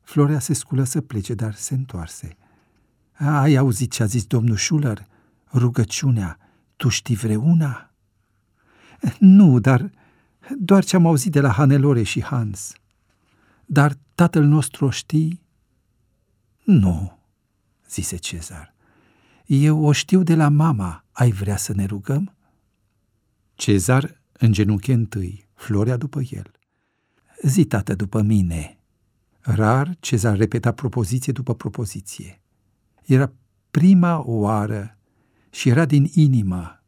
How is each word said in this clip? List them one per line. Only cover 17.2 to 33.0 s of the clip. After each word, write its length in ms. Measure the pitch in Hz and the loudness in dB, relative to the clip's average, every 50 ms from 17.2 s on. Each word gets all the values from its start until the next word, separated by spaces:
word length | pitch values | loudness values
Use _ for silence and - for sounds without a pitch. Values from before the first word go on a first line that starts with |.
| _ _ _ _ _ _ _ _ _ _ _ _ _ _ | _ _ _ _ _ _ _ _ _ _ _ _ _ _
zise 260 | - - 90 - 92 | -10 -10 -8 -8 -10
Cezar. 580 | 87 - - - 85 82 - 92 76 73 _ _ _ _ _ _ _ _ _ _ _ _ _ _ _ _ | -10 -12 -12 -12 -12 -14 -16 -18 -20 -20 _ _ _ _ _ _ _ _ _ _ _ _ _ _ _ _
„Eu 380 | _ 139 139 147 151 151 156 151 | _ 0 2 4 2 2 2 2
o 80 | 147 | 2
știu 320 | 147 - - - 185 185 185 | 2 0 0 0 2 2 2
de 120 | 160 165 | 2 2
la 140 | 160 151 147 | 4 4 4
mama. 540 | 147 147 156 165 139 104 95 87 80 - _ _ | 4 4 2 2 0 -2 -4 -8 -8 -12 _ _
Ai 200 | _ - 127 123 | _ 0 0 0
vrea 260 | 101 95 101 101 101 | 2 0 -4 -4 -4
să 160 | 101 - - 107 | -6 -6 -6 -4
ne 120 | 98 98 | -4 -4
rugăm?” 500 | 98 104 98 101 - 135 147 196 190 _ _ _ _ _ _ _ _ _ _ _ _ _ _ _ _ _ _ _ _ _ _ _ _ _ | -4 -6 -8 -4 -4 -2 -2 -4 -6 _ _ _ _ _ _ _ _ _ _ _ _ _ _ _ _ _ _ _ _ _ _ _ _ _
Cezar 680 | - - - 104 98 87 - 127 131 139 - _ _ _ _ | -6 -2 0 0 0 2 2 0 0 0 -4 _ _ _ _
îngenunche 640 | _ _ 127 113 101 101 107 101 107 98 - - 131 | _ _ 2 2 2 2 0 0 -2 -2 -2 -2 -2
întâi. 520 | 117 113 - - 98 92 90 98 101 _ _ _ | -2 -2 -4 -6 -10 -10 -10 -12 -16 _ _ _
Florea 420 | _ - - 107 101 107 117 127 | _ -8 -4 -2 -2 0 -2 -2
după 240 | 120 139 135 - 143 131 - | -4 -6 -8 -8 -10 -10 -10
el. 220 | - 101 95 - _ _ _ _ _ _ _ _ _ _ _ _ _ _ _ _ _ - | -12 -16 -16 -18 _ _ _ _ _ _ _ _ _ _ _ _ _ _ _ _ _ -4
„Zi, 240 | - 147 127 196 143 | -4 0 2 2 0
tată, 300 | - - 101 92 - 101 | 2 0 -4 -2 -4 -6
după 260 | 90 104 95 - 113 | -6 -6 -4 -2 -2
mine.” 560 | 107 104 110 101 95 87 82 82 76 - _ _ _ _ _ _ _ _ _ _ _ _ _ _ | 0 2 2 0 0 -2 -4 -8 -10 -12 _ _ _ _ _ _ _ _ _ _ _ _ _ _
Rar, 560 | _ - 98 101 107 107 120 131 143 175 180 _ | _ -4 0 2 2 2 2 2 0 -4 -8 _
Cezar 380 | - - 135 107 92 117 104 | -6 -4 -2 0 0 0 0
repeta 340 | 95 110 - - 98 92 120 | 0 0 -2 -2 -4 -2 -4
propoziție 600 | 113 - - 117 - 123 110 87 123 127 127 - 120 | -4 -4 -8 -6 -4 -4 -4 -4 -4 -6 -4 -6 -8
după 220 | 120 127 - 113 | -6 -6 -8 -8
propoziție. 840 | - - 110 98 - 117 98 - 101 98 - - - 98 85 - _ _ _ _ _ _ _ _ _ _ _ _ _ | -8 -8 -12 -8 -8 -10 -10 -10 -16 -18 -16 -18 -18 -18 -20 -20 _ _ _ _ _ _ _ _ _ _ _ _ _